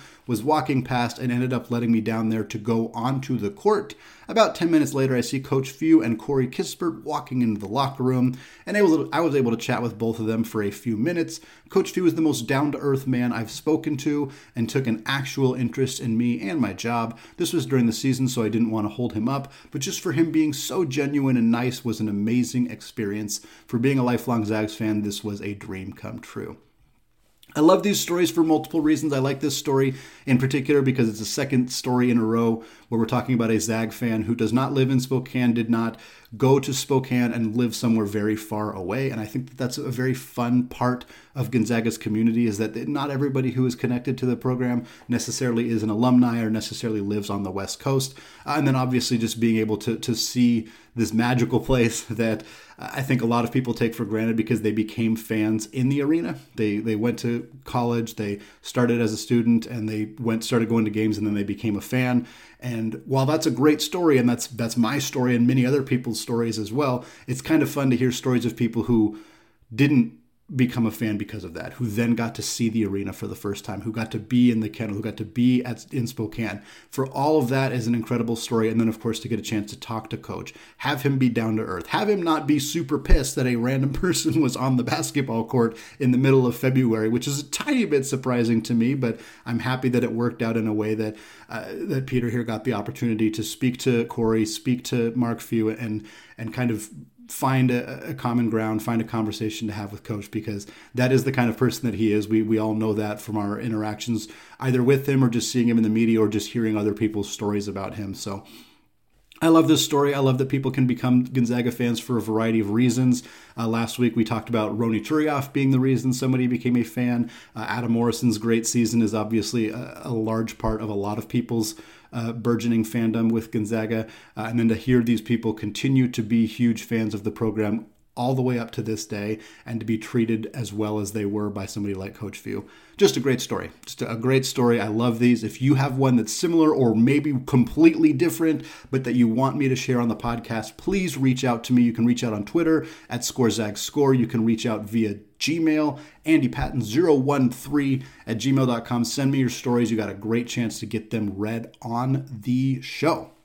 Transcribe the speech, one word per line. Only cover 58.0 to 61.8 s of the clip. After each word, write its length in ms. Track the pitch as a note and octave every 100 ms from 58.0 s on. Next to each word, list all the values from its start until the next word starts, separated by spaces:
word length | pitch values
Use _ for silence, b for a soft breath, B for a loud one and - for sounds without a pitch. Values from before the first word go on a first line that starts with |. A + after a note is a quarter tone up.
| A2+ -
they 240 | G#2 G2+ B B
started 380 | - B2+ B2 A#2+
as 140 | A2+
a 40 | G#2+
student, 480 | - A#2+ A2+ A#2 -
and 220 | A#2+ G#2+
they 260 | G#2+ G#2 -
went, 240 | A#2 A2+
started 240 | - B2 A2+
going 180 | A#2 G#2+
to 60 |
games, 260 | G#2 A2 G2+
and 100 | G#2
then 80 | G#2
they 80 |
became 320 | G2+ G2 A2+
a 60 | G2+